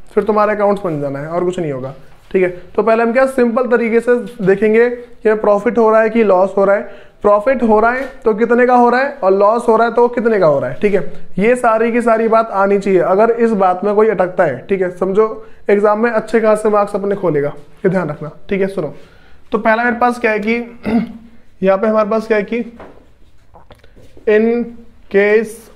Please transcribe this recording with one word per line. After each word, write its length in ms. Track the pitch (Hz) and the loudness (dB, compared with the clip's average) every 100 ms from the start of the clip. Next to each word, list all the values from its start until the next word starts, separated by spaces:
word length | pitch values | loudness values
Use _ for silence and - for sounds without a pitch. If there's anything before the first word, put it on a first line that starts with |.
| - | -6
फिर 100 | 208 | -2
तुम्हारा 300 | 202 214 208 | 0 0 0
accounts 300 | 208 202 196 | 0 0 0
बन 160 | 185 147 | -4 -4
जाना 180 | 143 139 | -6 -8
है 80 | 156 | -6
और 160 | 175 | -4
कुछ 160 | 180 180 | -4 -4
नहीं 120 | 156 | -6
होगा, 220 | 135 135 - - - - | -6 -10 -14 -20 -20 -4
ठीक 120 | 190 | -2
है। 60 | 175 180 - - | -2 -4 -10 -2
तो 80 | |
पहले 200 | 226 226 | 0 2
हम 100 | 233 | 2
क्या 120 | 247 269 | 2 0
simple 420 | 262 240 233 226 | 2 0 0 0
तरीके 320 | 233 233 226 | 0 2 0
से 160 | 247 240 202 - 185 | 2 -2 -2 -4 0
देखेंगे 440 | 196 214 220 240 | 2 4 4 2
कि 440 | 240 - - 214 214 | -2 -14 -4 -2 0
profit 420 | 214 202 226 233 | 2 0 0 2
हो 120 | 220 | 4
रहा 100 | 220 | 4
है 80 | 220 | 2
कि 140 | 226 | 2
loss 300 | 208 180 190 196 | 2 2 2 0
हो 80 | 196 | 2
रहा 100 | 208 | 0
है, 60 | - - - _ | -2 -16 -20 _
Profit 420 | 208 208 262 247 | 2 2 2 0
हो 160 | 226 214 | 2 2
रहा 120 | 226 | 2
है 140 | 254 269 - 226 | -2 -8 -6 -2
तो 80 | |
कितने 320 | 208 226 240 247 | 0 0 2 4
का 80 | 247 | 4
हो 140 | 240 | 4
रहा 120 | 247 | 2
है 120 | 285 - | -2 -2
और 100 | 190 | 0
loss 340 | 196 202 233 233 | 2 2 2 2
हो 80 | 220 | 2
रहा 120 | 233 | 2
है 60 | |
तो 140 | 233 240 | 2 0
कितने 320 | 240 226 208 | 0 0 2
का 60 | 160 | 2
हो 140 | 139 | 2
रहा 100 | 127 | -2
है, 100 | - | -2
ठीक 120 | 208 | 0
है, 80 | 190 170 - - 180 | 0 -2 -6 -6 -2
ये 160 | 220 247 | 0 2
सारी 360 | 240 220 233 | 0 0 0
की 100 | 233 | 0
सारी 260 | 226 226 226 | 0 0 2
बात 220 | 226 226 | 0 0
आनी 260 | 196 196 202 | 0 0 0
चाहिए। 200 | 196 180 | 2 0
अगर 320 | 156 190 226 | 2 2 2
इस 200 | 233 233 | 2 0
बात 300 | 202 190 180 | 2 0 0
में 100 | 202 208 | 0 2
कोई 120 | 220 | 2
अटकता 340 | 190 180 - | 2 -2 0
है, 220 | 160 131 - | -2 -2 -4
ठीक 120 | 190 | -4
है, 80 | 180 180 | -4 -4
समझो 480 | 185 196 214 - - - - | -2 0 0 -2 -16 -10 -2
exam 340 | 202 208 214 | 2 2 0
में 60 | 233 | 0
अच्छे 280 | 220 220 233 | -2 -2 0
खासे 280 | 220 214 214 | 2 2 2
marks 260 | 208 202 202 | 0 0 -4
अपने 200 | 202 196 | -4 -4
खोलेगा, 380 | 175 147 143 - - - 190 | -2 -2 -4 -8 -18 -4 -2
ये 40 | |
ध्यान 200 | 185 156 | -2 -4
रखना, 220 | 147 147 - - | -8 -12 -12 -6
ठीक 120 | 196 | -4
है। 60 | 196 | -4
सुनो, 260 | 185 143 - - - - - - | -4 -8 -10 -20 -20 -20 -20 -8
तो 60 | 214 | -4
पहला 260 | 226 220 | 0 0
मेरे 140 | 240 233 | 0 0
पास 200 | 247 240 | -2 0
क्या 120 | 220 | -2
है 80 | 214 | -2
कि 160 | 214 233 | -2 -4
<clears throat> 1080 | 233 - 208 226 - - - - - - | -6 -10 -2 -2 -2 -10 -20 -20 -20 -4
यहाँ 140 | 190 196 | 0 2
पे 100 | 220 | 2
हमारे 220 | 214 208 | 0 0
पास 180 | 220 220 | -2 0
क्या 100 | 214 | -2
है 60 | |
कि 200 | 196 233 233 - - - - - - - - - - - - - - - 226 | -2 -6 -8 -12 -20 -20 -20 -20 -20 -20 -20 -20 -20 -20 -20 -20 -20 -8 0
in 360 | 214 226 240 233 - - - - | 2 2 0 -4 -12 -20 -20 -2
case 460 | 196 208 220 226 - - | 0 2 2 0 -10 -20